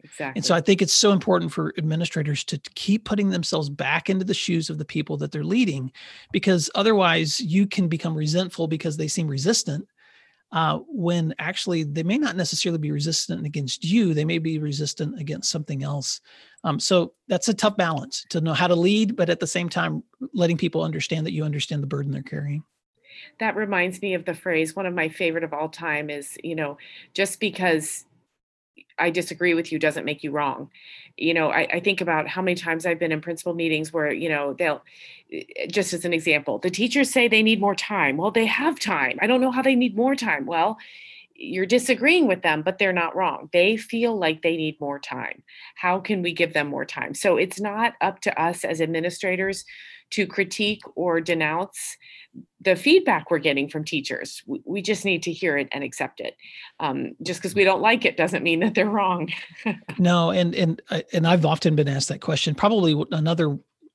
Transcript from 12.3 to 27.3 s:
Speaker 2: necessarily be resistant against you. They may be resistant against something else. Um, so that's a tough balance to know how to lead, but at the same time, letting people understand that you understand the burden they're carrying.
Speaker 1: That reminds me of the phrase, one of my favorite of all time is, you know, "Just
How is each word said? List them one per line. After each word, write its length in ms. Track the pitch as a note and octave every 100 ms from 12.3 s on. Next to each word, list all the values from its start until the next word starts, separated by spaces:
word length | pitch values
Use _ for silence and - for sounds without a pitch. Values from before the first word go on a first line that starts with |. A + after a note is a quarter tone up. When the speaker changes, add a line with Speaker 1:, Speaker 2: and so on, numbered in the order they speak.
| F#3
Speaker 2:
necessarily 440 | E3+ - F#3+ E3
be 100 | D3+
resistant 560 | D3 D3+ D#3+ - E3+ D3
against 400 | D3+ C3+ - D#3+
you. 300 | A3 G3 D3+
They 100 | D#3
may 140 | E3+
be 180 | D#3+ D#3
resistant 640 | D3+ C#3 D3 - D#3 A#3+
against 300 | D3 D3+ -
something 320 | D#3+ D3+ C#3+
else. 360 | C#3+ C#3+ B2+ - - - - _
Um, 160 | B2+ C#3+
so 340 | - F#3 E3+ - -
that's 200 | F3+ -
a 60 |
tough 240 | G#3 G#3+ G#3
balance 480 | F3 D3+ - - -
to 120 | E3+
know 120 | D#3+
how 120 | D3 F3+
to 80 | E3+
lead, 400 | F3+ G#3 G#3+ A#3
but 140 | E3+
at 100 | E3+
the 60 | E3
same 240 | F3 F3
time, 320 | - E3 D#3 - _ C4
letting 240 | A#3 E3+ E3+
people 240 | E3+ D#3+
understand 460 | D#3+ D#3 - D#3+ D#3
that 40 |
you 100 | D#3
understand 400 | D3+ D3 - D3
the 40 | C#3
burden 240 | C#3+ C#3+
they're 120 | C#3
carrying. 400 | C3+ D3 C#3+ D3 - _ _ _ _ - - -
Speaker 1:
That 160 | A3 G3+
reminds 460 | G#3 F#3+ F3+ F#3
me 120 | G3+ F3+
of 100 | F3
the 80 |
phrase, 420 | D#3+ F#3 D#3+ D#3+ D#3+
one 100 | F#3
of 80 |
my 160 | F3 D#3+
favorite 340 | D#3+ E3+ E3
of 100 | E3
all 160 | D3+ D#3+
time 400 | - E3+ D3 D3+
is, 280 | D3 C#3+ -
you 120 | D#3+ D#3+
know, 220 | D3+ C#3+ - - -
"Just 260 | - G3